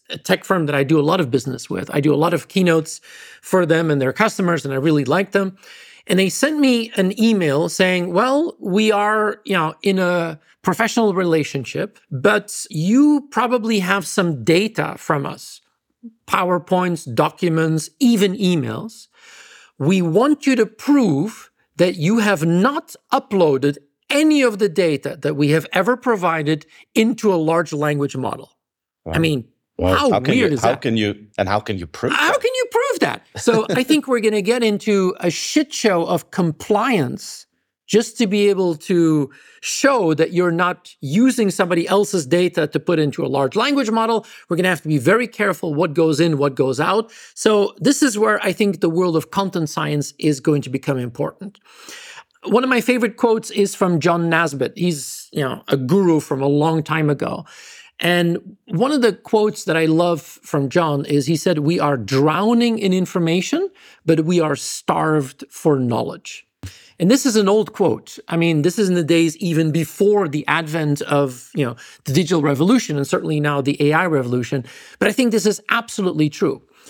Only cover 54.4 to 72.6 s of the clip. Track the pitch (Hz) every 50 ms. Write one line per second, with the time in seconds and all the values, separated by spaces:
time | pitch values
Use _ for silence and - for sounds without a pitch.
54.4 | 170 156 143 131 127 - - - 170 175 160 139 - - - - - - - 151
55.4 | 139 127 123 - - - 143 139 127 123 175 202 190 170 160 147 - - 147 135
56.4 | 139 143 143 147 151 160 160 160 151 - 156 160 151 147 143 - - - - -
57.4 | - - - - - - - - - - _ - - 170 175 175 175 170 170 -
58.4 | - - - _ _ - 180 160 240 277 302 262 240 220 190 - _ - 226 214
59.4 | 214 214 - - - 175 156 160 160 160 160 165 175 175 170 143 - - - -
60.4 | _ - - 143 139 127 - 175 165 151 143 139 139 - 143 143 127 147 165 147
61.4 | - 185 170 151 143 151 175 - 147 147 143 120 104 - 131 135 143 156 156 175
62.4 | 208 226 240 233 240 233 226 220 - 190 185 185 180 - - 185 170 160 170 185
63.4 | 180 - 285 339 392 370 - _ - - - _ _ 160 160 156 156 170 180 170
64.4 | 156 151 143 - - - - - - - 160 160 156 156 156 151 135 131 - -
65.4 | - - - - - 160 143 131 127 117 117 117 107 - - - - - - -
66.4 | - _ _ _ - - - - - - _ - 165 190 262 285 - 262 208 220
67.4 | 202 190 208 220 202 - - - 190 143 110 110 - - - - - - 165 165
68.4 | 170 170 160 147 143 180 175 233 202 185 180 175 160 139 170 165 165 160 - -
69.4 | - 170 151 160 160 156 151 170 156 - - - 196 208 208 202 190 151 143 151
70.4 | - - 147 165 165 151 156 165 151 147 143 - - - 147 143 143 131 123 120
71.4 | - - - 156 135 120 120 - - - - - _ 143 131 170 175 156 180 156
72.4 | 143 151 139 123